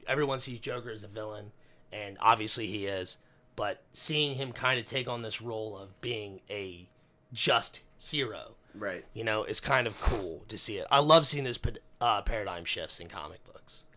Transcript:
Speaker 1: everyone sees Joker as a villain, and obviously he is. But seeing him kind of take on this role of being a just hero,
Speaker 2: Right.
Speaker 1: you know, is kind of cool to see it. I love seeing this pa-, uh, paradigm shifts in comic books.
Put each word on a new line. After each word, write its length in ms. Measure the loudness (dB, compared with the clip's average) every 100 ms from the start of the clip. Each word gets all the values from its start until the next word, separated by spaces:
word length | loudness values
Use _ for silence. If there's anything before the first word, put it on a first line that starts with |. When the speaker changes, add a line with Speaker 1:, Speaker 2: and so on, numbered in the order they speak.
| -4
Speaker 1:
everyone 340 | 0 0 -2
sees 200 | -4 -8
Joker 300 | -8 -8 -8
as 140 | -12
a 40 | -10
villain, 440 | -10 -8 -10 -14 -20 -20 -20 -14
and 240 | -10 -10 4
obviously 460 | 6 6 4 0 -2
he 180 | -4 -2
is. 320 | -2 -4 -8 _ _ _
But 280 | -6 -4 -4 _
seeing 440 | -6 -2 0 0 -2
him 160 | -6
kind 260 | 0 2 2
of 60 | 0
take 220 | -4 -2
on 120 | -4
this 200 | -4 -6
role 340 | -4 -4 -4 -8
of 240 | -14 -8
being 400 | -6 -4 -6 -12 -8
a 400 | -6 -6 -10 -18 _ _ _ _
just 480 | 0 4 4 2 -6 -16 -20
hero, 560 | -6 -4 -2 -6 -12 -18 -20
Speaker 2:
Right. 300 | -8 -6 -6 -8
Speaker 1:
you 100 | -6
know, 200 | 0 0
is 140 | 0 0
kind 280 | 2 2 2
of 140 | 0
cool 440 | 2 2 -2 -8 -8
to 80 | -4
see 180 | -2 -2
it. 80 | 4
I 100 | 6
love 260 | 10 10 8
seeing 180 | 2
this 140 | -2 -2
pa-, 120 | -2 -2 -12 0
uh, 220 | 4 4
paradigm 420 | 2 -2 -2 -4
shifts 360 | -4 -4 -4 -6
in 80 | -6
comic 340 | -10 -10 -12
books. 400 | -20 -20 -20 -20 -20